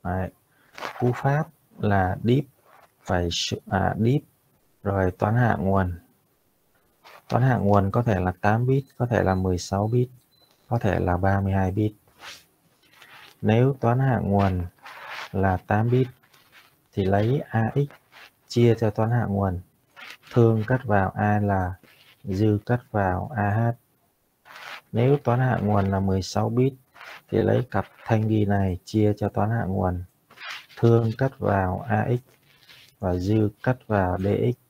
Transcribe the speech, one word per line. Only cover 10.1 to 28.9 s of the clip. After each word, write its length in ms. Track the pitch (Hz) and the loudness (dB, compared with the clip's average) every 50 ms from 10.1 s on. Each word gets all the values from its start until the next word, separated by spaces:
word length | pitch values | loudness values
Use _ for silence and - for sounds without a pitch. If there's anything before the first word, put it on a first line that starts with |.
| - - _ _ _ _ _ _ _ _ _ | -6 -20 _ _ _ _ _ _ _ _ _
có 120 | _ 120 117 | _ -4 -2
thể 200 | - 104 90 87 | 0 0 0 0
là 180 | 90 90 87 | 0 0 0
ba 240 | 87 95 98 98 98 | 0 2 0 0 0
mươi 120 | 98 95 95 | 0 0 0
hai 180 | 95 95 95 | 0 0 0
bit. 220 | 95 104 107 107 104 _ _ _ _ _ - - - - _ _ _ _ _ _ _ _ _ _ _ _ - - - - - - - _ | 0 0 -2 -2 -4 _ _ _ _ _ -20 -20 -20 -20 _ _ _ _ _ _ _ _ _ _ _ _ -20 -20 -20 -20 -20 -20 -16 _
Nếu 340 | - 107 110 117 123 135 139 - | 0 2 4 4 4 2 0 0
toán 200 | - 117 120 127 | 0 0 0 2
hạ 200 | 135 135 120 101 - | 2 0 0 0 0
nguồn 420 | 98 101 101 98 98 92 92 87 87 _ _ - - - - - - - - - - | 0 2 2 2 2 0 -2 -4 -6 _ _ -20 -20 -20 -18 -18 -16 -14 -14 -14 -8
là 260 | - 98 95 95 92 | -4 0 0 0 0
tám 320 | 90 - - 107 104 110 120 | -2 -2 0 0 0 2 2
bit 180 | 123 127 131 127 - _ _ _ _ _ _ _ _ - _ _ _ _ _ _ _ | 2 0 0 -2 -6 _ _ _ _ _ _ _ _ -20 _ _ _ _ _ _ _
thì 120 | 101 95 | -2 0
lấy 360 | 95 98 101 107 117 131 151 - - | 2 2 2 2 2 0 -2 -4 -2
A 220 | - 113 113 113 - | -2 -2 -2 0 0
X 120 | 139 143 143 - _ _ _ _ - - - _ _ _ | -2 -4 -4 -6 _ _ _ _ -20 -20 -20 _ _ _
chia 280 | _ - 120 120 117 113 - | _ 2 4 4 4 4 4
cho 100 | 117 107 | 0 -2
toán 220 | - - 110 110 | 0 0 0 0
hạ 140 | 120 120 107 98 | 0 0 0 0
nguồn, 320 | 98 98 98 95 90 90 90 _ _ _ _ _ _ - - - - _ _ - | -2 0 0 -2 -2 -6 -10 _ _ _ _ _ _ -20 -20 -20 -20 _ _ -2
thương 320 | - 127 117 113 113 110 107 | 2 4 4 4 4 2 0
cắt 160 | - 127 127 - | -2 -2 -4 0
vào 280 | 113 107 98 95 95 - | 0 2 2 2 0 -2
A 240 | - 104 104 104 104 104 | 0 0 2 2 2 0
là 300 | 101 98 95 92 90 90 _ _ _ - _ _ - _ _ - | 0 0 0 -2 -4 -6 _ _ _ -20 _ _ -20 _ _ -8
dư 340 | - 95 95 107 107 104 101 - | -6 -2 0 2 2 2 0 0
cắt 140 | - 123 123 - _ | -2 -2 -2 -2 _
vào 400 | - 104 98 92 90 92 95 - - | -4 -2 0 0 -2 -2 -6 -6 -4
A 140 | 107 104 101 | -2 -2 0
H. 100 | 101 113 117 117 120 - _ _ _ _ _ _ _ _ _ _ _ _ _ - - - - - - - _ _ | 0 0 0 -2 -2 -6 _ _ _ _ _ _ _ _ _ _ _ _ _ -20 -20 -20 -18 -18 -20 -20 _ _
Nếu 260 | - 110 120 131 143 | -2 0 2 2 2
toán 220 | 143 - 123 117 120 | 2 2 0 0 2
hạ 200 | 127 127 - 87 | 2 0 0 0
nguồn 300 | 98 104 107 104 98 98 | 0 0 2 2 2 2
là 80 | 98 95 | 0 0
mười 220 | 95 95 95 95 | 0 0 0 -2
sáu 280 | 92 - - 104 107 107 | -2 -2 -4 -2 -2 0
bit 240 | 113 123 127 135 135 - _ _ _ - - - - - _ _ | 0 0 0 0 -2 -6 _ _ _ -20 -20 -20 -20 -20 _ _
thì 80 | - | -2
lấy 300 | 101 98 101 107 113 123 - | 0 2 2 2 0 0 -2
cặp 140 | - 98 95 - - - - | -4 -4 -4 -4 -14 -18 -4
thanh 220 | - 117 107 110 | -2 0 0 2
ghi 180 | 110 110 107 104 | 2 2 2 2
này 340 | 98 104 101 98 95 90 87 _ | 2 2 2 2 0 -2 -4 _
chia 280 | - | -2